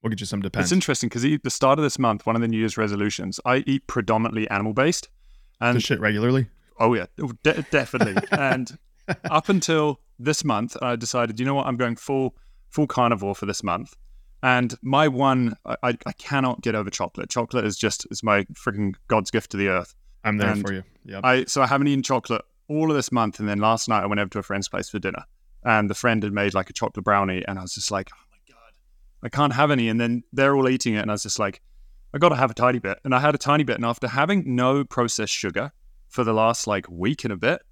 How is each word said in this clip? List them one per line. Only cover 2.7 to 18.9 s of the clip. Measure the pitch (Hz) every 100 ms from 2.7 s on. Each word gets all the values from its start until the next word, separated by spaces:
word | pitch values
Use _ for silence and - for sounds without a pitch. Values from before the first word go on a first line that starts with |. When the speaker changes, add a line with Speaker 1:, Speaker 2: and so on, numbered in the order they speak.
| 107
Speaker 2:
resolutions, | 110 101 104 - 95 -
I | 123 131 139
eat | 135 -
predominantly | 127 101 110 113 110 107
animal-based. | 101 104 110 147 175 - _ - - - _
And | 120
Speaker 1:
To | 120
shit | - 123
regularly? | 104 104 117 131 117 _ _ _
Speaker 2:
Oh, | 113
yeah. | 117 90 -
Oh, | 139 117
de-, | 151 156 139
definitely. | 147 127 127 120 95 -
Speaker 1:
<laughs> |
Speaker 2:
And | 190 135 131 120 - _ _ - 190
up | - 156 156
until | 196 - 160 151 135 _ _
this | 123 151
month, | 151 107 117 -
I | 123
decided, | 120 117 127 117 110
"You | 131
know |
what? | 139 131
I'm | 120
going | 123 113
full, | - 135 131 - - - -
full | - 151
carnivore | - 120 110 98
for | 98 101
this | 98
month." | 95 87 - - - - - -
And | 131 123 123 123
my | 131 135 156
one, | 127 135 131 120 - -
I, | 120
I, | 123 120 -
I |
cannot | - - 139 131 120
get | 117 107
over | 101
chocolate. | - 92 - -
Chocolate | - 117 123
is | 107 98
just, | 110 - -
it's | -
my | 110 101 95
freaking | - - 101 101